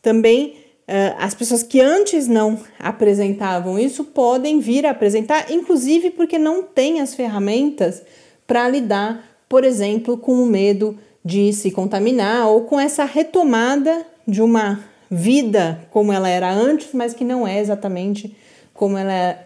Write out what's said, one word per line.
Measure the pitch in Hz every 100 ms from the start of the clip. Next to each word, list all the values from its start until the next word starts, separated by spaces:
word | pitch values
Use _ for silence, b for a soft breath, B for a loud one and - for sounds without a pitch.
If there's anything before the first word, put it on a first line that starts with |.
Também | 226 226 226 233 285 B B B -
eh, | 196 196 -
as | 196
pessoas | 202 233 233
que | - 269
antes | 262 349 403 330 254
não | 226 214 214 - -
apresentavam | - - 208 202 202 202 196 180 180 190
isso | 262 262
podem | 294 - 240 262 285 302
vir | 214 254 294
a |
apresentar, | 262 208 220 214 302 -
inclusive | 330 339 330 254 330 359
porque | 349 330 330
não | 311 349
têm | 370 - 269 330
as | 277
ferramentas | - 240 208 202 226 285 294 175 185 - b b b -
pra | 240 247
lidar, | 277 233 202 208 226 B B -
por | 262
exemplo, | 262 233 202 214 233 233
com | 240 247
o | 247
medo | 202 196 202 214 214 B B
de | 170 190 202
se | 208 190
contaminar | 190 190 202 214 254 196 233 226
ou | 214
com | 233 285
essa | 277 294
retomada | 285 285 320 370 320 226 240 277 285 330 320 _ -
de | 196
uma | 226 226 208 202 B B B
vida | 175 185 269 240 202 170 160 -
como | 220 208
ela | 196 190
era | 180 180
antes, | 190 247 302 -
mas | 262 240
que | 233
não | 247 254 214
é | 196
exatamente | 208 208 202 180 190 202 208 B B B B
como | - 202 196
ela | 196 190 180 175